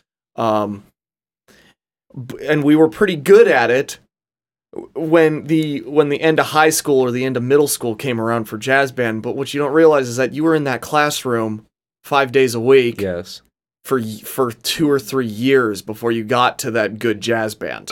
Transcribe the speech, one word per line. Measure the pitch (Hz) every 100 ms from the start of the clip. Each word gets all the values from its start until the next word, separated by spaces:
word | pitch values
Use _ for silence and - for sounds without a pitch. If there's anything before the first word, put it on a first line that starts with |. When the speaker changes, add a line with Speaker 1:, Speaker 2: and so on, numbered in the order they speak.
| _ _ _ -
Speaker 1:
um, | 113 107 104 101 - _ _ _ _ _ _ _ _ _ _ _ _ - 120
b-, | - 135
and | 151
we | 143 156
were | 156
pretty | - 101 156
good | 135 202 214
at | 135 117
it | 127 139 - _ _ _ _ _ _ _ - - -
when | 160 165 160 151 143
the, | 160 156 139
when | 120 147 147
the | 143
end | 160 156
of | 123
high | 151 156
school | 156 - 135
or | 127
the | 123 131
end | 127
of |
middle | 123 143 147
school | - 120 107
came | 139 117
around | 113 117 110
for | 110
jazz | 113 135 139
band. | 123 117 110
But | 120 117
what | 135
you | 143
don't | 147
realize | 156 160 147 123
is | 120
that | 127
you | 135
were | 160 156
in | 139
that | 117
classroom | - 151 147 - 131 117 113 107 - _ _ _
five | - 143 131
days | 135 131 117
a |
week | 117 135 120 110
Speaker 2:
Yes. | 98 87 87 - _ _ _ _
Speaker 1:
for | - 131
y-, | 110 107
for | - - 123
two | 113 - - 151
or | 139
three | - 135 117
years | 104 127 135 117 98
before | - 104 117
you | 117
got | 107 123 123 -
to | 131
that | 113 104 107
good | 117 104
jazz | 104 113 110 -
band. | 78 60 -